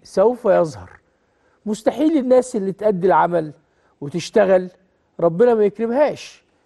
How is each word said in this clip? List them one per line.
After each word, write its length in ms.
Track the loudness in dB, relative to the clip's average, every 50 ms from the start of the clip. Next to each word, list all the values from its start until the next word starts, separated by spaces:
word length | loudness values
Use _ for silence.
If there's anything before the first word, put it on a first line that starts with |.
| _
سوف 420 | -8 -2 0 2 2 0 0 0
يظهر. 540 | 0 2 2 0 -2 -4 -10 -18 -20 -20 -20 _ _ _ _ _ _ _ _ _ _ _ _ -8
مستحيل 520 | -8 -8 -4 -2 -4 -2 0 0 0 0 0
الناس 380 | 0 2 2 2 2 0 -4
اللي 160 | -6 -6 -6
تأدي 360 | -6 -2 -2 -2 0 0 2 2
العمل 460 | 4 4 2 2 0 -2 -4 -4 -10 _ _ _ _ _ _ _ _ -14
وتشتغل 680 | -12 -8 -8 -8 -6 -2 0 2 2 4 4 2 0 -2 -12 _ _ _ _ _ _ _ _ -2
ربنا 340 | -2 -2 0 2 2 2 4
ما 120 | 2 2
يكرمهاش، 800 | 0 -2 -2 -6 -4 0 0 0 0 -2 -6 -12 -20 -20 _ _ _ _ _ _